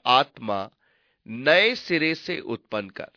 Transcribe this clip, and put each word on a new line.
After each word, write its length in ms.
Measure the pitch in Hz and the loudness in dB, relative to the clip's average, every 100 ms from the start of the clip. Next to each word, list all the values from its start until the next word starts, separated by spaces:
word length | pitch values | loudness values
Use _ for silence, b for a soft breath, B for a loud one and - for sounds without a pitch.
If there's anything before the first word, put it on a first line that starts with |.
| 123 | 2
आत्मा 640 | 127 143 - 110 101 104 _ _ _ _ _ 110 | 4 2 -4 -4 -4 -6 _ _ _ _ _ -14
नए 480 | 117 143 180 220 | -2 2 4 4
सिरे 400 | 254 - 165 160 | 0 -2 0 0
से 260 | 160 - 165 | -2 -6 -8
उत्पन्न 480 | - 113 - 107 101 | -6 -8 -6 -8 -6
कर।" 220 | - - | -12 -14